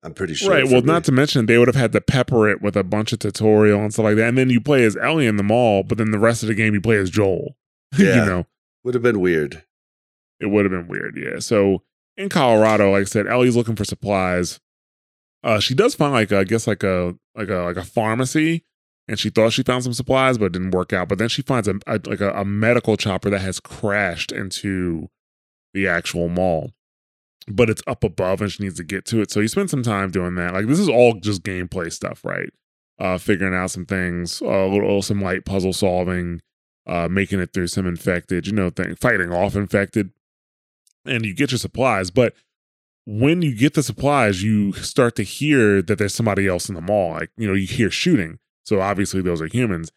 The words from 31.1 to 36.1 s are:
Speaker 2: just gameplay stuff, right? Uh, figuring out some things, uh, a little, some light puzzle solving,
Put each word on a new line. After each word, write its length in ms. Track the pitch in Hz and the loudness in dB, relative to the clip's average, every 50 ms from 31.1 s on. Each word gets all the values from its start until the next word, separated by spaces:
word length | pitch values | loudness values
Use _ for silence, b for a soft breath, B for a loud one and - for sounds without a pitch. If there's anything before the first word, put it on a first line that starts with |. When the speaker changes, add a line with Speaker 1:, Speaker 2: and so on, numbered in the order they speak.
| 110 95 | 6 2
Speaker 2:
just 240 | 87 107 104 87 _ | -4 -4 -4 -4 _
gameplay 480 | 104 95 90 92 85 - 95 85 82 | -8 -6 -6 -8 -8 -6 -8 -8 -8
stuff, 320 | - - - - - _ - | -8 -8 -10 -10 -10 _ -10
right? 240 | - 50 50 50 - _ _ _ _ _ _ _ _ _ _ | -8 -6 -6 -8 -10 _ _ _ _ _ _ _ _ _ _
Uh, 180 | 95 92 92 | -4 -4 -4
figuring 360 | 87 - - 104 82 95 95 92 | -2 0 0 0 0 0 -2 -2
out 180 | 90 92 92 | -2 -4 -4
some 140 | - 92 87 | -6 -8 -6
things, 560 | - 98 92 90 90 87 87 87 85 - - | -4 -4 -2 -2 -2 -4 -6 -6 -8 -8 -8
uh, 40 | 277 | -4
a 200 | - - 98 95 95 | -2 0 0 0 2
little, 320 | 98 101 104 101 101 101 | 2 2 2 2 0 0
some 200 | 98 - 107 101 | 0 -2 -2 -2
light 240 | 98 90 92 95 - | -2 -2 -4 -4 -6
puzzle 280 | - 95 98 90 95 90 | -4 -2 -2 0 -2 0
solving, 680 | - 104 95 90 90 90 90 | 0 0 0 0 0 0 -2